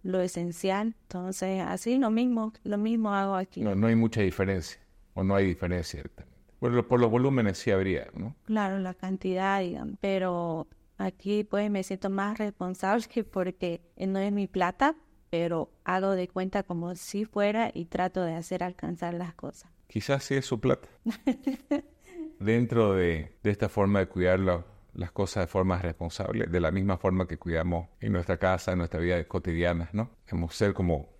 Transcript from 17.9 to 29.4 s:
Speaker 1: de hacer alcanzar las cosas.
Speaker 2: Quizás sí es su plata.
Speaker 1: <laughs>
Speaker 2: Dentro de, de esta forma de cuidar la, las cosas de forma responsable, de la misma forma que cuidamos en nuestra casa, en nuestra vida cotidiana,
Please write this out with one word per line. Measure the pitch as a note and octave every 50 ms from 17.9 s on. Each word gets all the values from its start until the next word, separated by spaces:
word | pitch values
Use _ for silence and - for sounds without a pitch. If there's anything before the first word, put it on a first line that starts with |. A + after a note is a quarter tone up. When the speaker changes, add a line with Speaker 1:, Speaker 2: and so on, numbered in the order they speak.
| - F#3+ F#3 F#3 - F#3
Speaker 1:
de | F3+ E3 D#3+
hacer | E3 E3+ - F#3 F3+
alcanzar | F3+ F3+ F3+ - - D#3 F3 E3 F3+ E3+ F3
las | E3+ F3+ E3 -
cosas. | - - C#3+ - - - - _ _ _ _
Speaker 2:
Quizás | - A2+ - - C#3 C3+
sí | - - C#3
es | C3 C3
su | - C3 G#2+
plata. | - C3 C3+ - - - - _ _
Speaker 1:
<laughs> | A#3 - - _ C#4+ B3 - - C#4 C4+ - - _ C#4+ D#4+ - - - _ _ - F#4 F4 D#4 D#4+ - -
Speaker 2:
Dentro | G2 G#2 A2+ A#2+ B2 A2+ A#2+ A#2 A2 G2+ G2
de, | F#2+ F2+ E2+ E2 D#2+ D#2 - - _
de | - G#2
esta | G2+ - A2+ G2
forma | - G#2+ G2+ G2 G2+ G2
de | F#2+
cuidar | - - F#2 F2+ F2+ F#2 F#2+
la, | F#2+ F#2 F2 E2 E2+ - - - - _ -
las | - F2+ F2
cosas | _ - G2 F#2 - G2+ F2+
de | -
forma | - F#2+ F#2 F#2 F2+ F2+
responsable, | F2+ E2+ E2 - F2 E2+ - - F#2 - - A2+ -
de | E2 E2 F2+
la | E2+ D#2
misma | F2 G2 F#2+ G2+ F#2
forma | F2 - F#2+ F#2 F#2 F#2
que | - E2+ -
cuidamos | - F2 E2 D#2+ E2 F2 E2+ E2 E2 - - _
en | - G#2+
nuestra | G2 F2+ E2+ - F#2 D#2+
casa, | G2 F#2 F#2 F2+ - -
en | F#2 F2+
nuestra | E2+ E2 - D#2+
vida | E2+ F2 F2+ F2 D#2
cotidiana, | - - F#2